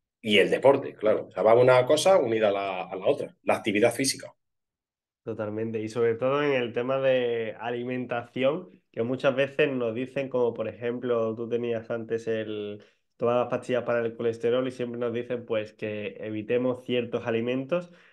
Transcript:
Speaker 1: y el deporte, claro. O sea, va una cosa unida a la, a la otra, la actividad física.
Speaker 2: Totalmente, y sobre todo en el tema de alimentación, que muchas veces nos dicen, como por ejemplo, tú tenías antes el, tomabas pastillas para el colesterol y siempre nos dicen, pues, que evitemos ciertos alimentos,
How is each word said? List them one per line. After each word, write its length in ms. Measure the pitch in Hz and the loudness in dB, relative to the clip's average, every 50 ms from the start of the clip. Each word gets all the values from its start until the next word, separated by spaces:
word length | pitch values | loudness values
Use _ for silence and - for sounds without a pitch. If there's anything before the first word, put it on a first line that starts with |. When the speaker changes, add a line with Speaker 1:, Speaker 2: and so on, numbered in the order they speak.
| _ _ _ _ | _ _ _ _
Speaker 1:
y 160 | - 110 104 98 | -2 4 4 6
el 120 | 90 85 | 6 4
deporte, 440 | - - - 135 135 - - - - | 2 4 6 6 6 6 2 -6 -8
claro. 320 | - 101 104 101 - - - | -2 0 2 2 2 -2 -6
O 40 | |
sea, 100 | - 90 | -4 2
va 120 | 92 107 113 | 6 6 8
una 300 | 120 123 127 127 127 123 | 8 8 8 6 6 6
cosa 320 | 127 151 - - 185 196 185 | 4 2 4 6 6 6 6
unida 300 | 147 117 113 110 107 104 | 4 2 2 2 2 2
a 40 | |
la, 320 | 101 98 98 98 95 92 92 | 2 0 -2 -4 -4 -6 -8
a 120 | 90 92 | -8 -8
la 100 | 92 95 | -2 0
otra, 300 | 117 143 - - - - _ _ | 0 0 0 -4 -8 -12 _ _
la 120 | - 104 | 0 0
actividad 380 | 90 - 113 95 104 110 120 117 | 0 0 0 2 4 4 4 2
física. 400 | - 139 - - - - - - _ _ _ _ _ _ _ _ _ _ _ _ _ _ _ _ _ _ | 0 -2 -2 -2 -4 -10 -16 -20 _ _ _ _ _ _ _ _ _ _ _ _ _ _ _ _ _ _
Speaker 2:
Totalmente, 560 | 120 110 110 107 107 107 107 113 113 113 110 | -10 -8 -6 -6 -6 -4 -4 -4 -4 -4 -6
y 60 | 107 110 | -6 -4
sobre 260 | 113 123 117 117 113 | -2 0 2 2 2
todo 260 | 113 127 131 139 143 147 | 0 0 0 0 2 2
en 80 | 147 | 2
el 200 | 139 127 123 117 | 2 0 0 -2
tema 260 | 107 120 120 127 135 135 | -4 -4 -2 -2 -2 0
de 560 | 135 135 131 127 123 120 117 117 113 110 - - | 2 2 2 2 2 0 -2 -2 -4 -6 -8 -8
alimentación, 1120 | 107 120 123 120 120 123 127 127 123 123 123 120 117 - _ 127 127 135 151 180 185 - - _ _ _ | -6 -6 -6 -4 -4 -4 -4 -6 -4 -4 -6 -6 -6 -6 _ 0 0 2 0 0 -6 -12 -18 _ _ _
que 100 | _ - | _ -4
muchas 320 | 117 120 131 131 - 143 123 | -2 -2 -2 0 0 0 2
veces 380 | 127 139 135 - - 151 143 | 2 0 0 2 2 2 2
nos 200 | 135 127 120 117 | 2 0 -2 -2
dicen, 360 | 110 120 131 127 - 143 135 131 | -2 -4 -6 -6 -6 -6 -6 -2
como 260 | - 123 123 117 110 | 0 0 0 0 0
por 140 | 110 110 107 | -2 -6 -8
ejemplo, 680 | 101 104 120 120 120 123 131 123 120 117 113 113 110 | -8 -6 -6 -6 -4 -4 -2 0 0 0 0 0 -2
tú 140 | 113 120 113 | -4 -4 -4
tenías 420 | 120 117 120 120 117 113 110 - | -4 -2 -2 -2 -4 -4 -4 -6
antes 380 | 120 117 110 110 113 113 113 113 | -6 -6 -4 -4 -4 -4 -2 -2
el, 520 | 113 110 110 104 107 104 104 104 104 104 - _ _ _ _ _ _ | -4 -2 -4 -6 -6 -8 -8 -8 -10 -12 -16 _ _ _ _ _ _
tomabas 320 | - 127 117 120 123 120 120 | -2 0 2 2 2 2 0
pastillas 340 | 127 120 - - 123 120 | -2 -4 -2 -2 -2 -2
para 240 | 117 123 120 120 117 | 0 0 0 0 0
el 100 | 117 113 | -2 -4
colesterol 500 | - 117 117 110 113 - 117 120 127 131 131 | -2 -2 -2 -2 0 0 2 2 2 0 -2
y 20 | |
siempre 300 | 123 - 123 120 120 120 | -4 -6 -6 -6 -4 -4
nos 120 | 120 120 | -4 -4
dicen, 320 | 113 120 120 120 127 117 110 | -4 -4 -4 -4 -6 -8 -6
pues, 280 | - 113 110 107 107 | -4 -4 -4 -4 -6
que 440 | - _ 107 107 107 104 104 101 - - | -10 _ -8 -8 -6 -6 -8 -8 -10 -10
evitemos 640 | - 110 107 107 107 104 120 123 127 127 120 123 - | -10 -8 -6 -6 -2 0 0 0 2 0 -2 -4 -4
ciertos 420 | - 123 123 117 113 - 117 113 | -2 -2 -2 -2 -2 -4 -4 -2
alimentos, 640 | 120 113 113 117 123 127 131 135 135 175 175 175 - - - _ _ | -2 -2 0 0 -2 -2 -4 -2 -2 -4 -4 -4 -8 -14 -20 _ _